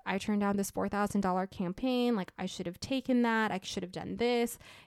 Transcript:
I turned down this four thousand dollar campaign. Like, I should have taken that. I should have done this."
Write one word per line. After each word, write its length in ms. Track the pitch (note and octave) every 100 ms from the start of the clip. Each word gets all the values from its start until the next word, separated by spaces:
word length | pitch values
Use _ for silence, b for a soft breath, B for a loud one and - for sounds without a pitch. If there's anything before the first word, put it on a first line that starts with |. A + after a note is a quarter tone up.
| -
I 120 | F#3+
turned 240 | - G#3
down 160 | G3+ G3+
this 120 | G3
four 160 | - G3
thousand 320 | G3+ G#3 G#3
dollar 260 | F#3+ F#3 F#3+
campaign. 680 | - F3+ F#3+ C4 B3 A#3+ A3+
Like, 160 | F3+ -
I 80 | F#3
should 200 | - F3
have 120 | F3+
taken 440 | - C4+ B3 B3
that. 280 | A#3 A3 G#3+
I 80 | F#3+
should 180 | - -
have 80 | F3+
done 260 | E3+ - F#3+
this." 400 | A#3+ A#3+ A#3 - B B